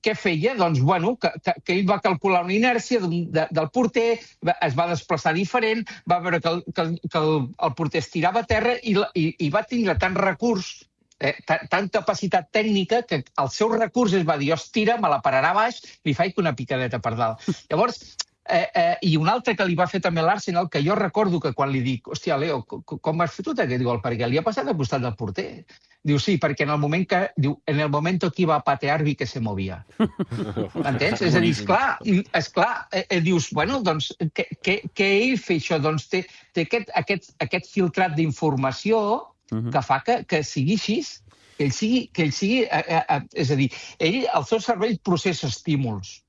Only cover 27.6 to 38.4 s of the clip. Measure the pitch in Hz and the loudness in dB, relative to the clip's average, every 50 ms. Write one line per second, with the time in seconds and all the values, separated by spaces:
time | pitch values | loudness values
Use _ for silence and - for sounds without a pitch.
27.6 | _ - 147 143 151 147 143 147 151 170 185 175 - - - - 180 156 156 143 | _ -2 0 0 0 0 0 0 0 0 0 0 -2 -2 0 0 2 2 2 2
28.6 | - - 139 131 - 139 147 160 156 147 139 - 135 113 - 131 117 110 101 95 | 2 0 0 0 0 0 0 2 2 0 0 -2 -4 -6 -4 -4 -4 -4 -2 -4
29.6 | 95 95 90 - - _ - _ 220 208 - - 185 - 117 117 - 107 98 117 | -4 -6 -6 -10 -14 _ -4 _ -4 -4 -2 -6 -8 -6 -6 -8 -6 -6 -4 -4
30.6 | 107 95 - 165 156 139 131 117 139 156 - - 202 175 151 - 170 170 151 - | -4 -4 -4 -4 -2 -2 -2 0 0 0 0 0 2 4 4 4 4 4 2 0
31.6 | 104 - - 220 269 - - - - 220 196 180 196 - - 170 160 - - - | 0 2 2 2 2 0 -2 -4 0 2 2 2 2 0 -2 -2 -2 0 0 2
32.6 | 180 233 240 - - _ - 190 - _ 202 175 160 170 185 170 - - - 147 | 2 2 0 -4 -8 _ -6 -6 -4 _ 0 0 2 2 2 2 0 -2 -2 -2
33.6 | 156 196 269 269 220 180 156 156 - - - _ 175 156 _ - - - 165 _ | 0 0 0 0 0 0 0 -2 -4 -6 -6 _ -4 -4 _ -4 -6 -6 -8 _
34.6 | _ - 190 208 - - _ - 202 196 196 196 226 254 262 208 - - 185 160 | _ -2 -2 -2 -4 -10 _ 0 2 4 4 4 4 2 0 -2 0 0 0 0
35.6 | - - 175 156 139 156 156 151 - - - 170 175 - - - - _ _ 175 | 0 0 -2 0 0 0 0 -2 -4 -2 -4 -4 -4 -6 -16 -20 -20 _ _ -4
36.6 | 165 - - 233 202 - - 180 160 - 202 180 - - _ _ 165 - - 180 | -2 0 -2 -2 -2 -2 -4 -4 0 0 -4 -4 -4 -12 _ _ -6 -4 -4 -6
37.6 | - - - 202 185 175 - - 185 185 151 151 165 156 139 - | -6 -4 -2 0 0 0 2 0 0 0 2 0 0 0 0 0